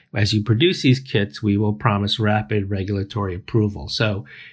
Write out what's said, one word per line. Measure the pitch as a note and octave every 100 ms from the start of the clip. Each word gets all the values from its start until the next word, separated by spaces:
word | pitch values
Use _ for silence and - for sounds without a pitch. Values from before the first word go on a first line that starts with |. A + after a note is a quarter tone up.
| _
as | G2+ G2+
you | G#2+
produce | G#2 A2 F3 E3+
these | C3+ B2
kits, | - G#2+ G2+ -
we | G#2 G2+
will | G#2
promise | G#2 A2+ G2+ G2+ -
rapid | G#2+ G#2+ G#2+ G#2+ G2
regulatory | G2 F#2+ G2+ F#2+ G#2 G2
approval." | F2+ - A2+ G#2 G#2 -
So | - A2 G2+ - - -